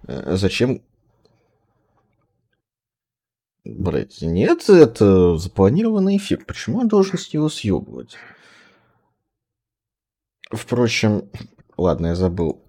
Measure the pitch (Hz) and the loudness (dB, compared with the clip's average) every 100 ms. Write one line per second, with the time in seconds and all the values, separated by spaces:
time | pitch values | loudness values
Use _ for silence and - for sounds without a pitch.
0 | - 64 67 92 95 - 123 131 _ _ | -12 -12 -4 -2 -2 0 -2 -2 _ _
1 | _ _ _ _ _ _ _ _ _ _ | _ _ _ _ _ _ _ _ _ _
2 | _ _ _ _ _ _ _ _ _ _ | _ _ _ _ _ _ _ _ _ _
3 | _ _ _ _ _ _ - 57 92 - | _ _ _ _ _ _ -20 -8 -4 -4
4 | - - 80 87 139 339 - 185 135 - | -6 -8 -4 0 0 0 6 8 8 6
5 | 101 95 87 80 92 - 98 151 226 214 | 4 6 4 2 -4 0 2 2 0 0
6 | 190 196 - - - - - 185 233 208 | 0 -2 -2 -8 -6 -12 -6 -2 2 2
7 | 190 180 - 156 151 - 107 82 - 62 | 2 -2 -6 -4 -4 -4 -4 -4 -4 -18
8 | 60 - - - _ _ _ _ _ _ | -18 -20 -20 -20 _ _ _ _ _ _
9 | _ _ _ _ _ _ _ _ _ _ | _ _ _ _ _ _ _ _ _ _
10 | _ _ _ _ - 110 - 120 117 - | _ _ _ _ -14 -14 -6 -2 0 0
11 | 110 104 - - - _ _ - 90 76 | 0 0 -6 -18 -20 _ _ -4 -2 0
12 | 85 87 92 87 82 - | -2 0 -2 -2 -4 -6